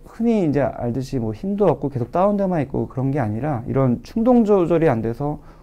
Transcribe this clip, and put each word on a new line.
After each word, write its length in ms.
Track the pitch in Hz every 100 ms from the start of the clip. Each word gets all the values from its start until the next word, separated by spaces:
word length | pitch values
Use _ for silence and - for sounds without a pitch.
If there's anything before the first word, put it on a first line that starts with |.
| -
흔히 400 | - 233 220 165
이제 140 | 139
알듯이 580 | 123 - 120 117 131 135
뭐 140 | 110
힘도 340 | 110 196 202 196
없고 220 | 139 143
계속 240 | 127 117
다운돼만 480 | 175 196 208 190 175
있고 260 | 127 123 113
그런 220 | - 131
게 100 | 147
아니라, 420 | 110 107 143 127 123
이런 360 | 120 131 120
충동 420 | - - 226 240
조절이 440 | 208 202 165 170 160
안 120 | 117
돼서 380 | 113 117 143 151 - -